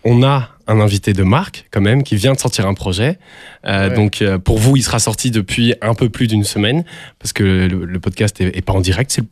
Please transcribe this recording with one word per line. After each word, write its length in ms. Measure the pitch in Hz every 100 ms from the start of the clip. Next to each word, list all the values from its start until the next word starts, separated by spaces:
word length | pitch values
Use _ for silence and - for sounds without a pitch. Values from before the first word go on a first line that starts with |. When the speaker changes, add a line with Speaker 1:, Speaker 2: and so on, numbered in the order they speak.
Speaker 1:
On 200 | 113 120
a 240 | 135 139 117 _ -
un 140 | 107
invité 320 | 107 98 107
de 100 | 98
marque, 440 | 92 131 190 - -
quand 100 | -
même, 220 | 101 135
qui 140 | 135 107
vient 160 | 131
de 60 | 135
sortir 280 | 123 - 98
un 80 |
projet. 440 | 98 98 90 127 185 - - - - -
Euh, 220 | 98 98
Speaker 2:
Ouais. 60 |
Speaker 1:
donc, 260 | 110 104 -
euh, 160 | 104 95
pour 220 | - 110
vous, 180 | 117 139
il 60 |
sera 160 | 113 120
sorti 320 | 117 107 127
depuis 440 | 110 95 113 117 117
un 140 | 107
peu 140 | 113 123
plus 180 | - 120
d'une 160 | 107
semaine, 420 | 101 107 104 151 170 - - _
parce 120 | -
que 120 | -
le, 400 | 98 92 92 90
le 160 | 85 90
podcast 400 | 95 - 104 -
est, 160 | 92 90
est 60 |
pas 100 | -
en 80 | 95
direct. 320 | 92 90 135
C'est 80 | -
le, 80 | 110